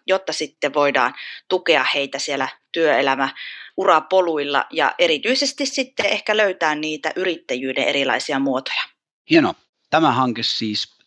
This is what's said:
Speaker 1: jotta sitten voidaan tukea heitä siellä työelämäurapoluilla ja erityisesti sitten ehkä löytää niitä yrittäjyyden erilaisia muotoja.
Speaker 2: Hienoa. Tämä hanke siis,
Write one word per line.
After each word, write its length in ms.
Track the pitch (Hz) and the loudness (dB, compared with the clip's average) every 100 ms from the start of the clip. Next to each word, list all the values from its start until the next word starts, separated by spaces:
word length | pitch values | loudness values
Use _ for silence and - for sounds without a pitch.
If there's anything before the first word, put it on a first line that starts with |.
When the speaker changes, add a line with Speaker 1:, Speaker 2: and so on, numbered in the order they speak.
| - | -2
Speaker 1:
jotta 260 | 190 190 | -2 -2
sitten 400 | 151 143 _ 143 | -6 -8 _ -2
voidaan 400 | 147 143 135 123 - - - - | 2 2 2 0 -2 -14 -16 -4
tukea 380 | 180 175 151 131 | -2 2 2 2
heitä 260 | 147 139 139 | -2 -4 -6
siellä 280 | - 135 131 - _ | -4 -4 -4 -8 _
työelämäurapoluilla 1900 | 165 160 127 139 135 135 - - - - - 190 165 165 190 175 156 143 139 - | 0 2 4 2 0 -2 -4 -16 -16 -12 -2 4 4 4 2 2 0 0 -2 0
ja 240 | 156 143 - | 0 0 2
erityisesti 640 | 170 151 214 262 277 - 269 | 2 2 0 0 -2 -2 -4
sitten 400 | - 254 - 202 | -4 -4 -2 -2
ehkä 320 | 196 - 214 | -2 0 2
löytää 380 | 208 185 160 151 | 2 0 -2 0
niitä 360 | 156 151 156 175 | -4 -6 -6 -4
yrittäjyyden 680 | 185 160 - 127 131 131 | -4 -4 -6 -6 -4 -2
erilaisia 560 | - 143 135 120 - 139 | 0 0 0 -2 -2 -2
muotoja. 420 | 139 131 - - - _ _ _ - | 0 -2 -4 -8 -8 _ _ _ 2
Speaker 2:
Hienoa. 240 | 160 113 - _ _ _ | 4 4 -2 _ _ _
Tämä 220 | 156 156 | 2 4
hanke 320 | 120 127 113 | 2 0 -2
siis, 520 | 113 - 110 104 - _ | -4 -4 -4 -4 -8 _